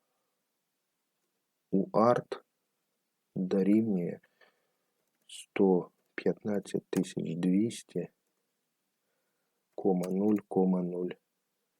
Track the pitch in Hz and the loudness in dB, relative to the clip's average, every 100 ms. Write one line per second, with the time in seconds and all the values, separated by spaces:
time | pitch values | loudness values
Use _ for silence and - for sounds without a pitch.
0 | _ _ _ _ _ _ _ _ _ _ | _ _ _ _ _ _ _ _ _ _
1 | _ _ _ _ _ _ - 95 92 90 | _ _ _ _ _ _ -4 -2 0 2
2 | 113 123 - - _ _ _ _ _ _ | 4 2 -2 -12 _ _ _ _ _ _
3 | _ _ _ - 92 98 95 107 113 92 | _ _ _ -6 -2 0 4 2 2 -2
4 | 87 - _ _ _ _ _ _ _ _ | -4 -8 _ _ _ _ _ _ _ _
5 | _ _ - - - - 98 90 82 _ | _ _ -20 -20 -8 2 4 4 0 _
6 | _ - 98 87 110 101 - - - 95 | _ -4 -2 -2 -4 -4 -4 -8 -4 -4
7 | 92 - 85 85 90 95 113 - - 90 | -2 -4 -6 -2 0 2 0 -4 -10 -8
8 | 87 _ _ _ _ _ _ _ _ _ | -8 _ _ _ _ _ _ _ _ _
9 | _ _ _ _ _ _ _ - 98 92 | _ _ _ _ _ _ _ -4 0 0
10 | 90 92 104 104 - 95 95 92 87 90 | 0 0 2 0 0 0 2 2 -2 -4
11 | 90 - _ _ _ _ _ _ | -6 -8 _ _ _ _ _ _